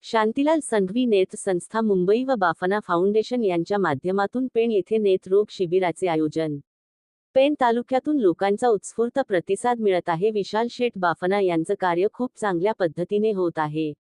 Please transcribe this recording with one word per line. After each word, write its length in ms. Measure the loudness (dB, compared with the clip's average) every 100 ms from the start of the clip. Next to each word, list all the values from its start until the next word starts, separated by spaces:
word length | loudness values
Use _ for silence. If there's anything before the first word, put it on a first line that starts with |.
शांतीलाल 580 | -2 0 0 0 0 0 0
संघवी 340 | -2 0 0
नेत्र 320 | 2 2 0 -4
संस्था 440 | -4 -4 -2 -2
मुंबई 440 | 0 2 2 2
व 100 | 2
बाफना 440 | 0 0 0 -2 -2 0
फाउंडेशन 560 | 0 2 0 -2 -2
यांच्या 340 | 0 0 -2 0
माध्यमातून 680 | 0 -2 -2 -2 -2 -2 -4
पेण 160 | 0 0
येथे 280 | 0 0 0
नेत्ररोग 460 | 2 0 2 0 0
शिबिराचे 580 | -4 -2 0 0 -2 -2
आयोजन. 480 | 0 0 -2 -4 -6 -12 _ _ _ _ _ _
पेण 200 | 2 2 2
तालुक्यातून 580 | 2 0 0 -2 0 2
लोकांचा 500 | 2 2 0 0 2
उत्स्फूर्त 500 | 0 -2 -4 -2 -2 -2
प्रतिसाद 520 | -2 -2 -2 0 0
मिळत 280 | 2 0 0
आहे. 220 | 0 0
विशाल 360 | -2 -2 -2 -2
शेठ 220 | -2 -4 0
बाफना 440 | -2 0 0 2
यांचं 340 | 2 0 -2 -2
कार्य 260 | 0 0 0
खूप 180 | -2 -8 -4
चांगल्या 320 | -2 0 -2 0
पद्धतीने 540 | -4 -2 -4 0 0
होत 260 | 0 -2 -2
आहे. 340 | -4 -2 -6 -8